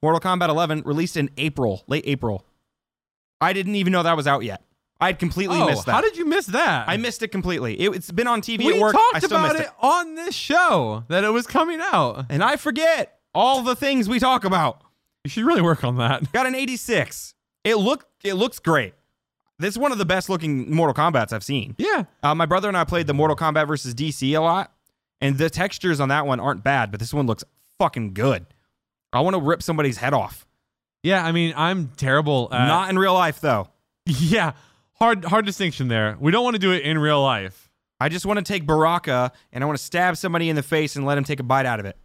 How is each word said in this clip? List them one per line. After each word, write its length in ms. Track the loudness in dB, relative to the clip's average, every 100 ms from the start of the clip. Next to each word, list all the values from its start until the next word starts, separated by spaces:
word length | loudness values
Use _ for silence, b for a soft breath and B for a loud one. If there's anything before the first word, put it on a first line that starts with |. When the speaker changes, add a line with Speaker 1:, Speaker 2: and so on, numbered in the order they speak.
Speaker 1:
Mortal 180 | 2 2
Kombat 300 | 2 0 2
eleven 320 | 2 0 -2
released 320 | -2 -2 -2 -2
in 140 | -4 -2
April, 440 | -6 -2 -2 -2 -4
late 160 | -4 -2
April. 380 | -2 -2 -6 _ _ _ _ _ _ _ _ _ _
I 120 | -2
didn't 200 | 0 -2 0
even 160 | 2
know 100 | 2
that 140 | 2 0
was 100 | 2
out 180 | 0
yet. 180 | -2 -10 _ _ _ _
I 60 | -2
had 120 | 0
completely 380 | -2 -2 -2 2
Speaker 2:
Oh, 80 | 2
Speaker 1:
missed 200 | 0 0
that. 60 |
Speaker 2:
how 80 | 2
did 140 | 2 0
you 80 | -2
miss 200 | -2 -2
that? 400 | 0 0 0 -2
Speaker 1:
I 100 | -4
missed 240 | -4 -6
it 60 | -6
completely. 520 | -4 -4 -4 -4 -2
It, 140 | -2
it's 160 | -2 -6
been 140 | -4 0
on 140 | -2
T 140 | -2 -2
V 80 | 0
Speaker 2:
We 80 |
Speaker 1:
at 60 | 2
work. 120 | 4
Speaker 2:
talked 220 | 6 4 4
Speaker 1:
I 20 |
still 180 | 0 0
Speaker 2:
about 160 | 2
Speaker 1:
missed 100 | 0
Speaker 2:
it 40 | -4
Speaker 1:
it. 40 | -2
Speaker 2:
on 340 | 2 2 0
this 200 | -8 -8
show 680 | -8 0 4 4 4 0 -6 -2
that 160 | 0
it 60 | 2
was 160 | 0 0
coming 340 | 0 0 -2
out. 460 | -2 0 0 -2 -4
Speaker 1:
And 160 | 0
I 120 | 2 0
forget 600 | -2 0 2 2 -2 _ _
all 280 | 0 2 2
the 120 | 0
things 320 | 0 0 0 2
we 100 | 2
talk 240 | 2 2
about. 380 | 2 0 0 -2 _ _ _ _
Speaker 2:
You 60 | -10
should 140 | -2 2
really 160 | 4
work 200 | 4 2
on 140 | 0 0
that. 340 | 0 0 -2
Speaker 1:
Got 160 | 0 0
an 80 |
eighty-six. 800 | 0 -4 -4 -2 -2 -2 -8 -16 _ _ _
It 120 | 0 2
look, 300 | 2 0 _ _
it 120 | -6
looks 240 | -2 -2 -2
great. 340 | 0 0 0 -10 _ _ _ _ _ _
This 120 | -6
is 40 | -2
one 140 | -2
of 60 | 0
the 80 | 0
best 220 | -2 -2
looking 440 | -4 -2 -4 -2
Mortal 220 | 2 2
Kombats 380 | 2 2 2 0
I've 100 | -4
seen. 320 | -4 -6 -6 -6
Speaker 2:
Yeah. 260 | -2 -2 -2 _
Speaker 1:
Uh, 120 | -2
my 120 | 0 0
brother 220 | 0 0
and 80 | -2
I 80 |
played 220 | 0 -2 -2
the 80 |
Mortal 220 | 0 2 2
Kombat 300 | 0 0 0
versus 260 | -2 -6
D 180 | -6 -6
C 220 | -4 -2
a 80 | 0
lot, 300 | 2 0 -4 _ _ _ _ _
and 140 | -2 0
the 120 | 0
textures 500 | 0 -4 -2 -2 0
on 100 | 0
that 160 | 0 0
one 120 | -2
aren't 240 | -2 -2
bad, 280 | 0 0 0
but 100 | -4
this 140 | -6
one 120 | -2 -2
looks 160 | -2 -6 _ _ _
fucking 340 | -2 -2 -8
good. 320 | -2 0 0 -4 _ _ _ _ _ _
I 80 | 0
wanna 180 | 0 0
rip 240 | 0 -2
somebody's 340 | -2 0 0 0
head 140 | -2
off. 340 | -2 -2 -10 _ _ _ _ _ _
Speaker 2:
Yeah, 220 | 0 0
I 80 | 2
mean, 220 | 0 0 0
I'm 320 | 0 0 -4 -4
terrible 520 | 2 2 4 0 0
at 140 | 2 4
Speaker 1:
Not 240 | 2 2
in 80 | 2
real 160 | 4
life, 260 | 4 2 0
though. 280 | 0 0 -2 _ _
Speaker 2:
<laughs> 180 | _ -4
Yeah. 460 | 0 2 2 0 -4 b b b _
Hard, 260 | 2 2 0
hard 200 | 0 0
distinction 420 | -2 -4 -2 -2
there. 280 | 0 0 0
We 120 | 2
don't 120 | 2
wanna 140 | 2 0
do 140 | 2
it 100 | 2
in 160 | 0 0
real 240 | 2 4
life. 480 | 4 0 -4 -12 _ _ _ _
Speaker 1:
I 100 | -4
just 160 | -2 -2
wanna 160 | -2
take 240 | -2 -4 0
Baraka, 680 | 4 4 2 0 0 0 b b
and 100 | -6
I 40 | -4
wanna 120 | -4
stab 380 | -4 0 0 0
somebody 320 | -2 -2 0
in 60 | -2
the 60 |
face 340 | 0 0 0 -2
and 100 | -2
let 100 | -2
him 80 |
take 160 | -2 -6
a 40 |
bite 200 | 0 0 0
out 140 | -2
of 60 | -6
it. 100 | -12